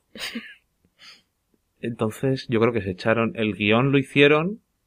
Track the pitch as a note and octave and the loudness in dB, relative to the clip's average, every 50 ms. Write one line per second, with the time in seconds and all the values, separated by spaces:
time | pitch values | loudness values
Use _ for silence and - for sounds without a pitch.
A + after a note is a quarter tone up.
0 | _ _ _ - - - - A#3 - - - _ _ _ _ _ _ _ _ _ | _ _ _ -12 -12 -10 -12 -12 -14 -16 -20 _ _ _ _ _ _ _ _ _
1 | - - - _ _ _ _ _ _ _ _ _ _ _ _ _ - A#2+ A#2 - | -20 -20 -20 _ _ _ _ _ _ _ _ _ _ _ _ _ -8 -8 -4 -4
2 | A#2 A2 G#2+ - - C3+ C3+ B2+ - - B2+ A2 A2 A#2 A#2+ A2+ F#2 G2 F2+ - | -4 -4 -4 -4 -2 -2 -2 -2 -4 -2 0 2 2 2 0 -2 -4 -4 -8 -4
3 | - A#2 A2 A2+ A2+ A2 - A#2 A2 G#2+ G2+ F#2 G#2 G#2 G#2+ A2+ B2+ C#3 C3+ C#3+ | -2 -2 0 0 0 -2 -2 -4 -4 -4 -2 -2 0 2 2 4 2 2 2 0
4 | C3+ - - C#3+ C#3+ D3 D3+ D3+ D#3+ F3+ G#3+ A#3 _ _ _ _ _ | 0 0 2 4 4 6 6 4 0 -2 -6 -10 _ _ _ _ _